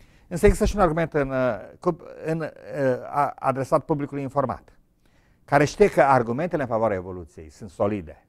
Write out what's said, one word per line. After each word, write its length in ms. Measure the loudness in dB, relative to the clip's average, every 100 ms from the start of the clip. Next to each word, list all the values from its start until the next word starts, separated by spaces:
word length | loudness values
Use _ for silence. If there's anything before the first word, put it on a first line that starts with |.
| _ _ -12
Însă 160 | 2
există 220 | 4 4 2
și 100 | 2
un 60 |
argument 320 | 2 2 -2
în, 160 | -2 -2
uh, 280 | 0 -2 -2 -8 -6
cu, 160 | -4 -4 -8 -10
în, 160 | -6 -6
uh, 80 | -6 -12 -10 -2 0 -2 -4
a, 240 | -2 -2 -2
adresat 460 | -4 -2 0 0
publicului 380 | 0 -4 -4 -6
informat, 560 | -4 -2 -2 -4 _ _ _ _ _ _ _ _
care 200 | 0 2
știe 260 | 2 4 2
că 120 | 4
argumentele 600 | 4 4 2 -2 -4 -4
în 60 | -2
favoarea 280 | 0 0 -2
evoluției 540 | -6 -12 -14 -18 -20
sunt 200 | -18 -12
solide, 560 | -4 -2 -2 -8 -18